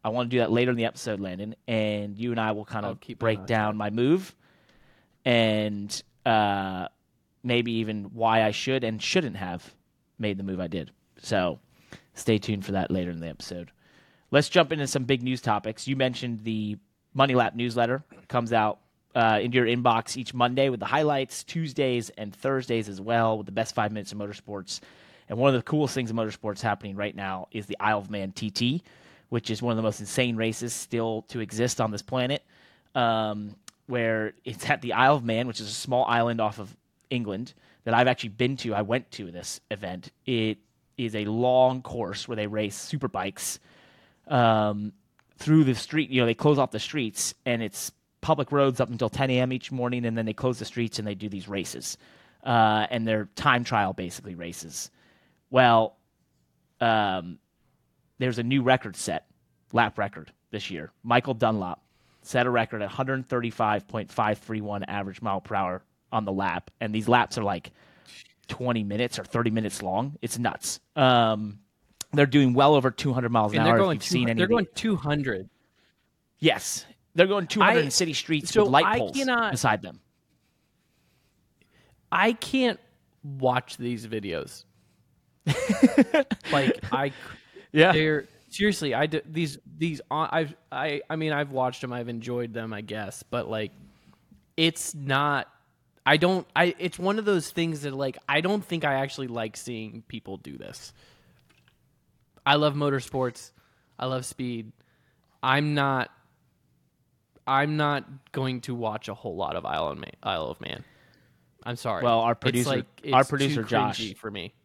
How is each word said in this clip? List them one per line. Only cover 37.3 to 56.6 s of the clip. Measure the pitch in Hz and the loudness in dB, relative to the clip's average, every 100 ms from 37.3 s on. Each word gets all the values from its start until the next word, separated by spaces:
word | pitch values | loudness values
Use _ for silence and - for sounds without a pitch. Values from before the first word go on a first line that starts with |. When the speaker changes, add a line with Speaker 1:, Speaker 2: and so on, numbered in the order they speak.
| 95 127 - _ _ | -6 -8 -14 _ _
Speaker 1:
that | - | 0
I've | 117 123 | 4 4
actually | 127 117 | 2 -4
been | 104 123 135 | -2 -2 -2
to. | 117 | -4
I | 104 | -4
went | 104 123 - | -2 -4 -4
to | - 95 | -14 -12
this | 87 - - _ | -12 -12 -14 _
event. | 104 98 90 - _ - | -10 -8 -10 -14 _ -2
It | 120 110 104 _ _ _ - | 0 0 -4 _ _ _ -8
is | 120 | -6
a | 107 | -4
long | 104 110 123 127 127 131 | -2 0 2 6 4 2
course | 127 120 98 101 - | -6 -6 -6 -6 -8
where | 113 | -6
they | 104 | -4
race | 107 104 98 | -2 -4 -6
super | - 147 127 | -8 -4 -4
bikes, | 98 95 - - - _ - - _ _ _ - | -4 -6 -6 -8 -8 _ -20 -20 _ _ _ -2
um, | 135 117 110 107 104 104 - _ _ _ _ | 4 4 4 2 -2 -8 -12 _ _ _ _
through | - 156 | 4 6
the | 139 | 6
street. | 120 - 156 135 | 2 -2 -4 0
You | 127 | 2
know, | 117 | 2
they | |
close | 117 151 143 | 4 4 4
off | 127 | 2
the | 107 | -2
streets, | - 156 113 - - - | -6 -4 -4 -4 -6 -4
and | - 120 | -4 -2
it's | 110 - - _ _ _ | -4 -8 -12 _ _ _
public | - 151 135 | 0 0 2
roads | 143 139 127 | 4 4 2
up | 120 | -2
until | 117 117 | 0 -2
ten | - 135 | 0 2
A | 123 | 2
M | 127 | 2
each | 131 - | -2 -6
morning, | 127 123 123 | -4 -2 -2
and | 120 113 | -2 -2
then | 110 | -2
they | |
close | 107 131 123 | 0 -2 -2
the | |
streets | 107 - 117 - | -6 -4 -4 -4
and | 107 | -8
they | |
do | 98 104 | -6 -8
these | 98 92 | -8 -8
races. | 98 87 - - - - _ _ _ | -6 -6 -8 -10 -12 -18 _ _ _
Uh, | - 120 110 107 107 | 2 6 6 4 0
and | 120 113 | -2 0
they're | 107 104 - | 0 -2 0
time | 147 123 | 2 2
trial, | 120 113 95 | 2 0 0
basically, | 95 90 - 101 | -2 -8 -10 -14
races. | 85 85 85 82 - - _ _ _ _ _ _ | -12 -10 -10 -12 -12 -14 _ _ _ _ _ _
Well, | 127 123 117 110 _ _ _ _ _ _ _ | 6 8 8 4 _ _ _ _ _ _ _